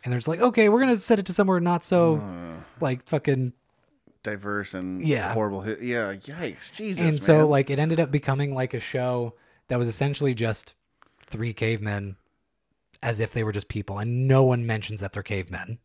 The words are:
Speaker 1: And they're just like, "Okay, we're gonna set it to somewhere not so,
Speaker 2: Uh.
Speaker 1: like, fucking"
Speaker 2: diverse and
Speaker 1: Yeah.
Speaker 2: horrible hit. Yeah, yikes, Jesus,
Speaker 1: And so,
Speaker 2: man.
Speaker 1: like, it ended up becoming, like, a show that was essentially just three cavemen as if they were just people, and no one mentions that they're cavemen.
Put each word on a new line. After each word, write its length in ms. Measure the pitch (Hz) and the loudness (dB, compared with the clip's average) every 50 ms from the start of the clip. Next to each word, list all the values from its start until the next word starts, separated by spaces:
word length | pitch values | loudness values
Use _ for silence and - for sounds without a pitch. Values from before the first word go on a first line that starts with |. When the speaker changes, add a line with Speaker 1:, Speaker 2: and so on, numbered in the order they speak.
| - | -4
Speaker 1:
And 80 | 123 | -4
they're 80 | 123 123 | -4 -2
just 80 | 117 151 | -2 -2
like, 100 | 165 170 | 0 2
"Okay, 280 | 226 247 - 233 220 208 | 2 2 4 4 4 6
we're 100 | 208 240 | 6 4
gonna 180 | 269 262 240 202 | 4 4 2 2
set 220 | - - 233 202 | 4 4 4 4
it 60 | 190 - | 2 -2
to 60 | 180 | 2
somewhere 260 | - 202 190 190 180 | 2 4 4 4 2
not 240 | 170 175 175 170 - | 2 2 0 0 0
so, 340 | - 190 175 170 165 160 151 | 2 4 4 6 6 4 2
Speaker 2:
Uh. 440 | 131 98 87 87 87 85 82 82 82 - _ - | -2 -6 -10 -10 -10 -12 -12 -14 -16 -18 _ -4
Speaker 1:
like, 260 | 156 143 131 123 - - | -2 -2 -2 -4 -4 -2
fucking" 460 | - 147 - - 139 131 131 123 - _ _ _ _ _ _ _ _ _ _ _ _ _ _ | -2 0 2 2 2 2 0 -4 -4 _ _ _ _ _ _ _ _ _ _ _ _ _ _
Speaker 2:
diverse 500 | 107 107 98 98 104 104 104 98 - - | -8 -8 -8 -6 -4 -4 -4 -4 -6 -8
and 300 | 95 92 92 92 92 - | -8 -6 -6 -6 -4 -2
Speaker 1:
Yeah. 300 | 156 143 113 98 90 110 | 0 0 0 -2 -2 -2
Speaker 2:
horrible 280 | 110 107 104 98 95 | -2 -2 -2 -2 -4
hit. 200 | 92 110 110 - | -6 -6 -8 -6
Yeah, 320 | 117 123 120 120 110 98 98 | -6 -4 -2 -2 -2 -4 -6
yikes, 580 | 98 95 - 147 165 175 123 90 - - - | -10 -12 -14 -12 -8 -8 -8 -10 -10 -16 -16
Jesus, 300 | - - 214 214 185 170 | -14 -10 -8 -6 -4 0
Speaker 1:
And 200 | 175 165 151 147 | 2 2 2 2
so, 180 | 135 - 156 156 | 4 6 6 6
Speaker 2:
man. 100 | 156 151 | 6 6
Speaker 1:
like, 200 | 147 139 139 - | 4 2 2 0
it 80 | 139 135 | 0 0
ended 220 | 151 160 165 160 | 0 0 2 0
up 100 | 165 147 | 0 0
becoming, 440 | 139 147 - - 135 139 143 143 135 | 0 -2 0 0 -2 -2 -2 -4 -2
like, 180 | 131 131 123 - | -4 -4 -4 -4
a 60 | 120 | -8
show 560 | - - - 135 123 127 123 123 120 117 113 _ _ _ _ _ _ _ | -8 -4 -4 -2 -2 0 -2 -2 -4 -6 -8 _ _ _ _ _ _ _
that 100 | 127 123 | -2 0
was 100 | 120 117 | 0 0
essentially 460 | 113 - 139 143 143 - 147 139 127 | 2 0 0 0 0 0 0 0 0
just 400 | 110 117 113 110 - - - _ _ _ _ _ _ _ _ _ _ - | 0 -2 0 0 -2 -4 -6 _ _ _ _ _ _ _ _ _ _ -20
three 280 | _ - 107 113 117 107 | _ -8 -6 -6 -6 -4
cavemen 640 | - 113 110 113 107 107 107 104 101 101 98 95 _ _ _ _ _ _ _ _ _ _ _ _ _ _ _ _ _ - | -2 0 0 0 0 -2 -4 -4 -4 -4 -8 -10 _ _ _ _ _ _ _ _ _ _ _ _ _ _ _ _ _ -4
as 160 | 117 117 104 | -4 -2 -2
if 140 | 110 - - | -2 -2 -2
they 100 | 120 110 | -2 -2
were 80 | 107 | -2
just 160 | 101 101 98 _ | -2 -4 -6 _
people, 320 | - 107 101 - 101 101 | -8 -8 -6 -6 -6 -6
and 280 | 107 117 120 123 131 135 | -4 -2 -2 0 4 4
no 160 | 135 135 135 | 6 6 6
one 220 | 131 127 120 117 | 6 4 2 0
mentions 340 | 113 110 107 101 - 110 101 | -2 -4 -4 -4 -8 -8 -8
that 140 | 98 98 - | -8 -8 -8
they're 80 | 101 | -8
cavemen. 560 | 98 - 104 98 92 - 95 82 - - 117 - _ | -6 -4 -4 -4 -4 -6 -8 -10 -8 -10 -12 -12 _